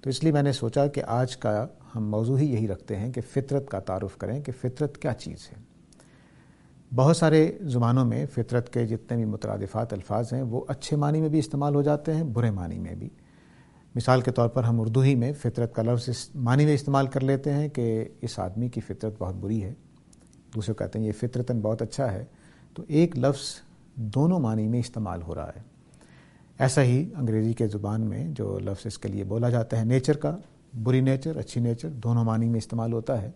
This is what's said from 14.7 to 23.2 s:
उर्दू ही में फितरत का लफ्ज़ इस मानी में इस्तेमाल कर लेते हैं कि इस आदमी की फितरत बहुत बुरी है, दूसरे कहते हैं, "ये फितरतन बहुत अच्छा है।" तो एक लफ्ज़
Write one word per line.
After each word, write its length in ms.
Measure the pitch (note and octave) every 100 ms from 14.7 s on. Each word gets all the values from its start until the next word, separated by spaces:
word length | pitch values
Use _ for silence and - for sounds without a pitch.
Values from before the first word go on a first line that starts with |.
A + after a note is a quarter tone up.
| A#2
उर्दू 220 | A2 A#2+
ही 140 | C3 C3
में 180 | A#2+
फितरत 400 | D3 A#2+ B2 A#2 -
का 80 |
लफ्ज़ 260 | A2+ A#2+ B2
इस 220 | A#2 - C#3+
मानी 300 | A#2+ C3 D3+
में 80 |
इस्तेमाल 340 | C#3+ D3 C#3 C3+
कर 140 | C3+
लेते 280 | C3 C3+ D3
हैं 200 | C#3+ D3+
कि 460 | D3 A#2 A2 A2 -
इस 160 | A#2+ -
आदमी 300 | F#2 G#2 A#2+
की 120 | A2+
फितरत 360 | - G2 A2 A2
बहुत 160 | F#2+ F#2+
बुरी 240 | G2 A2
है, 180 | F#2+ - - - - - - - -
दूसरे 200 | A2 G#2+
कहते 260 | G#2+ G2 A2+
हैं, 60 | A2
"ये 60 |
फितरतन 500 | G#2 B2 B2 B2 A#2+
बहुत 200 | G#2+ A2
अच्छा 240 | A2 - C3
है।" 240 | F#2+ A#2+ - - - - -
तो 100 | -
एक 280 | D3+ E3+
लफ्ज़ 240 | C3